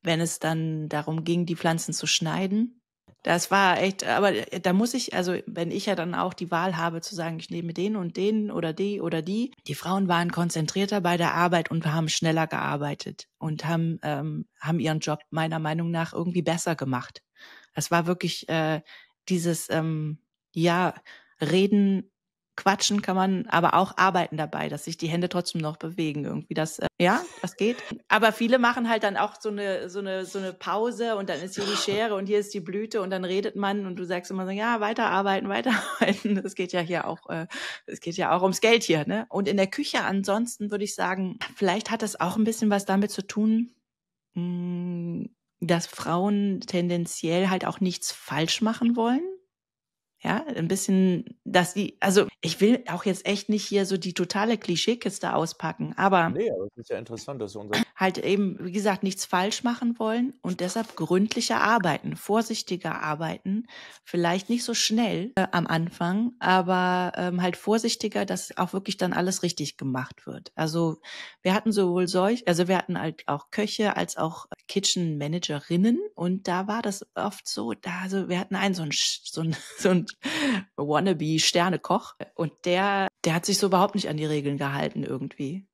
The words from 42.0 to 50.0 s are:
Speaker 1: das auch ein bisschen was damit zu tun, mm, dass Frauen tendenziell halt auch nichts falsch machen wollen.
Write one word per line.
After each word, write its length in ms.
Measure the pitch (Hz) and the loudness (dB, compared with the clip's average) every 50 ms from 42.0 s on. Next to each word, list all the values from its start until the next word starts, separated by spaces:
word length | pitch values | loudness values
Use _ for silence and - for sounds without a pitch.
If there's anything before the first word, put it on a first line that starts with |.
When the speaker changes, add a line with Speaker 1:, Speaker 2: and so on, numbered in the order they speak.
| 226 | -2
Speaker 1:
das 180 | 208 - - | -4 -2 0
auch 160 | - 180 185 | -2 0 2
ein 80 | 220 220 | 2 2
bisschen 260 | 220 226 226 - 214 | 2 2 2 2 4
was 140 | 202 202 196 | 4 2 2
damit 260 | - 190 196 202 202 | 2 2 2 2 2
zu 120 | - - 190 | 0 -6 -8
tun, 460 | - - 214 214 220 220 226 240 240 _ _ _ _ _ _ _ _ _ _ _ _ _ | -6 -2 0 2 4 4 2 2 -2 _ _ _ _ _ _ _ _ _ _ _ _ _
mm, 880 | 180 175 180 180 175 175 175 180 175 175 180 175 170 170 170 170 170 - - _ _ _ _ _ _ | -6 -4 -4 -4 -4 -4 -4 -4 -4 -4 -4 -4 -4 -4 -6 -6 -6 -8 -8 _ _ _ _ _ _
dass 260 | - 165 175 170 170 | 0 0 0 0 0
Frauen 760 | - - - - - 160 175 185 202 208 202 202 202 190 185 | -4 -10 -8 -4 -2 0 2 2 2 2 2 2 0 0 -2
tendenziell 880 | - - - 180 175 175 175 175 170 165 - - - 165 165 175 190 190 | -6 -4 -2 0 0 2 0 0 -2 -2 -6 -4 -2 0 2 2 2 2
halt 160 | 180 185 - | 2 0 -2
auch 140 | - 170 - | -2 -2 0
nichts 320 | 196 185 175 - - - - | 0 0 0 -2 -6 -8 -8
falsch 480 | - - - - 143 160 165 - - | -8 -10 -4 -2 0 0 0 0 0
machen 360 | 226 214 226 - - 233 240 | 2 0 0 2 2 2 4
wollen. 260 | 240 226 233 247 277 339 381 381 381 _ _ _ _ _ _ _ _ _ _ _ _ | 4 2 2 2 2 0 -2 -8 -10 _ _ _ _ _ _ _ _ _ _ _ _